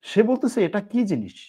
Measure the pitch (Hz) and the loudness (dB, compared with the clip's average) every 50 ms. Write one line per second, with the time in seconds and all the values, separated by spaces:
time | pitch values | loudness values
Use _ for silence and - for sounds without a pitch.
0 | _ - - 196 220 220 254 254 - 247 - 240 196 165 - 208 202 202 - 240 | _ -2 2 2 4 4 2 0 0 -2 0 0 0 0 0 -4 -6 -2 -2 -2
1 | 240 196 170 120 104 87 - - - | 0 0 -2 -4 -4 -8 -12 -18 -20